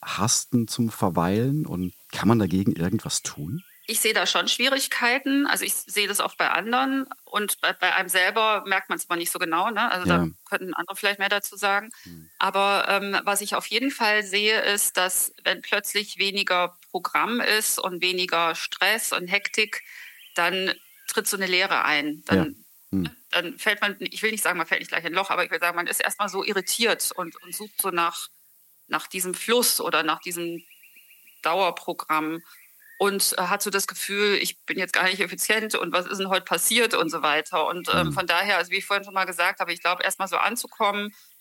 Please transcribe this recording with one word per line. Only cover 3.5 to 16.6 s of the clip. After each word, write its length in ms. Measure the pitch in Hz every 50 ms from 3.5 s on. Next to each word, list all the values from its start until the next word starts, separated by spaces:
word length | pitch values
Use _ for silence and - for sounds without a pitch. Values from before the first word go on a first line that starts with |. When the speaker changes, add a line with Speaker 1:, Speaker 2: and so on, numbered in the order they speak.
| 131 180 - - - - -
Speaker 2:
Ich 120 | - 226 -
sehe 140 | - 220 214
da 120 | 196 180
schon 220 | - - 175 190
Schwierigkeiten. 1000 | 202 - - 247 269 269 269 - - - - 247 240 247 277 - 277 277 277 285
Also 180 | 269 - 190 190
ich 80 | 196 -
sehe 340 | - - 208 - 208 202
das 120 | 190 208 -
oft 180 | - - -
bei 120 | - 165 -
anderen 580 | - 170 196 226 247 254 269 269 269 269 262 - - - -
und 340 | - - 208 208 190 - -
bei, 120 | - 180 185
bei 200 | - 185 180 -
einem 160 | 185 185 180
selber 540 | 190 185 180 202 208 226 220 220 208 190 190
merkt 240 | 196 190 190 - -
man's 160 | 175 165 -
immer 120 | - 175
nicht 140 | 170 170 -
so 80 | - 170
genau, 300 | 180 165 160 175 196 233
ne? 200 | 214 208 240 240
Also 140 | 185 180 180
da 140 | 180 175 175
Speaker 1:
Ja. 80 | 170 160 - - -
Speaker 2:
könnten 280 | - 202 185 190 180 156
andere 220 | - 160 - 190
vielleicht 240 | - 208 202 202 202
mehr 100 | 196 196
dazu 280 | 208 202 - - 202
sagen. 320 | 196 202 196 196 202 214 240 - - -
Speaker 1:
Hm. 240 | 185 170 160 156 - -
Speaker 2:
Aber, 480 | - - 196 196 196 196 202 202 180 - -
ähm, 300 | 196 196 202 196 196 - -
was 180 | 202 202 196
ich 120 | 202 196 208
auf 120 | - -
jeden 240 | - - 233 262 277
Fall 320 | - - 226 208 214 214 208
sehe, 380 | 190 190 208 208 214 220 214
ist, 360 | - 202 202 202 - - -
dass 360 | 185 180 185 - - - - - - -
wenn 180 | 180 185 -
plötzlich 560 | - - 214 208 - - - 208 208 - -
weniger 600 | 180 196 196 190 196 190 - 180 180